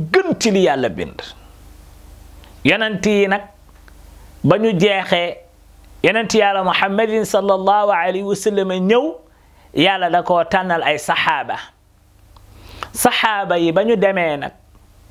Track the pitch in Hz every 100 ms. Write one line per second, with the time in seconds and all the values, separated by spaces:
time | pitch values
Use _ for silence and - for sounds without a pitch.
0 | 156 370 370 - 226 196 175 135 120 87
1 | 82 - - - - - - - - -
2 | - - - - - - 135 196 220 190
3 | 208 208 196 202 202 - - - - -
4 | - - - - 135 190 226 180 208 196
5 | 180 175 175 - - _ - - - -
6 | 156 220 214 220 202 196 185 170 196 196
7 | 226 220 214 202 196 190 190 208 208 180
8 | 180 185 196 202 220 196 190 185 185 233
9 | 311 - - _ _ _ - - 180 190
10 | 175 175 175 175 165 190 185 170 139 147
11 | - 160 - 147 120 98 - _ _ _
12 | _ _ - - - - - - - -
13 | - - 226 208 185 175 170 170 214 220
14 | 190 190 170 143 135 - _ - - -
15 | -